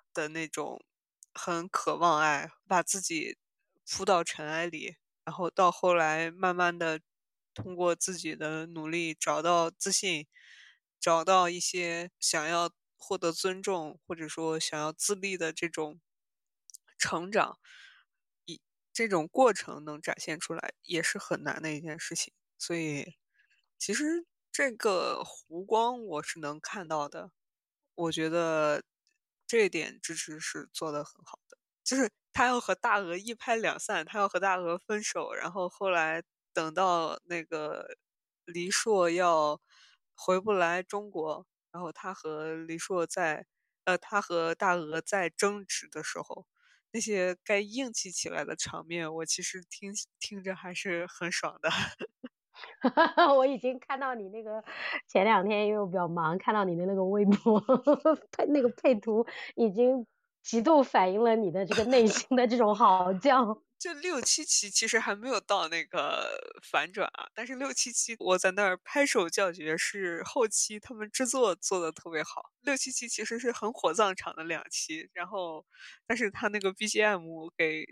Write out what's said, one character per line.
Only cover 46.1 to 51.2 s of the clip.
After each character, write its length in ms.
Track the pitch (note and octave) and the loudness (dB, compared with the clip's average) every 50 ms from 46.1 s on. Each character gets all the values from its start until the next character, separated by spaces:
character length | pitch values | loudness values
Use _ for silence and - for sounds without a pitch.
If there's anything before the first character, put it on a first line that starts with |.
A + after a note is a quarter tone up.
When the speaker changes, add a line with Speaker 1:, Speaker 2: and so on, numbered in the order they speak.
| - E3+ | -8 -8
Speaker 1:
候， 280 | - - - - F#3 _ _ _ _ _ _ _ _ _ | -8 -10 -12 -16 -18 _ _ _ _ _ _ _ _ _
那 60 | - A#3 | -8 -6
些 380 | G#3+ A3 G#3 F#3+ F3+ F#3 F3+ - - | -4 -2 0 0 0 0 -2 -4 -2
该 160 | - G#3+ G3+ | 0 0 0
硬 320 | G#3+ G3+ G#3+ C4 C4+ B3 | 0 -2 -6 -6 -6 -6
气 180 | A3 - - F#3 | -6 -8 -8 -6
起 200 | E3+ - - - | -6 -8 -6 -6
来 120 | E3+ D#3+ | -6 -6
的 140 | D3 - D#3+ | -6 -6 -6
场 300 | - - - - E3+ E3 | -8 -8 -8 -8 -10 -10
面， 260 | D#3+ E3+ F3 E3 D#3 D#3+ | -8 -8 -6 -6 -6 -8
我 100 | D#3+ D#3+ | -8 -6
其 160 | D#3+ - - | -4 -4 -4
实 200 | F3+ - - F#3 F3+ - | -6 -8 -10 -10 -14 -16
听， 240 | - - G3+ G3 G3+ G#3 - - _ - | -16 -14 -12 -10 -10 -10 -10 -12 _ -14
听 240 | - - G#3 G3 | -12 -12 -12 -10
着 120 | F#3 F#3+ F#3+ | -8 -10 -10
还 160 | D#3+ F#3 F3+ | -10 -10 -12
是 340 | F3+ - - G3+ F3 E3+ F3 | -10 -8 -6 -4 -4 -4 -6
很 240 | F3 - - | -8 -8 -6